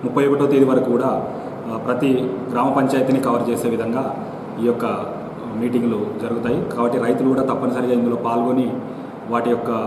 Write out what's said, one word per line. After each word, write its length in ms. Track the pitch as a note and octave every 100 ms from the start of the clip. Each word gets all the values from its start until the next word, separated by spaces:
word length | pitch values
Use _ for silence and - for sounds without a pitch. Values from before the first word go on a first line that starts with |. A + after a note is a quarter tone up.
ముప్పై 220 | B2 C#3 C#3
ఒకటో 200 | C#3 C#3
తేదీ 180 | C#3
వరకు 260 | C3 B2+ A#2+
కూడా, 180 | A#2+ C3 - - - - - A2+
ఆ, 40 | A2+
ప్రతి 460 | A#2 B2 C#3 B2+ B2+ - -
గ్రామ 200 | A#2+ C3+
పంచాయతీని 480 | C#3 C3 C3+ C3 C3
కవర్ 280 | A#2+ A#2 A#2
చేసే 200 | A2+ A#2+
విధంగా 640 | A2+ A2+ B2 C3+ - - - - -
ఈ 40 | A#2
యొక్క 520 | A#2 A#2 G2 F2+ - - - A#2+
మీటింగ్లు 680 | A2 A#2+ A#2+ A#2 G#2 G#2 -
జరుగుతాయి. 480 | A2+ A#2 A#2+ A#2+ - A#2
కాబట్టి 220 | A#2+ A#2+
రైతులు 300 | A#2 - C3
కూడా 140 | C3
తప్పనిసరిగా 500 | - A#2 B2 B2+ B2
ఇందులో 240 | A#2+ A#2 A#2
పాల్గొని 560 | A#2+ A#2 B2+ C3 A#2+ - - - - - -
వాటి 180 | A#2 A#2+
యొక్క 200 | A#2 - A2+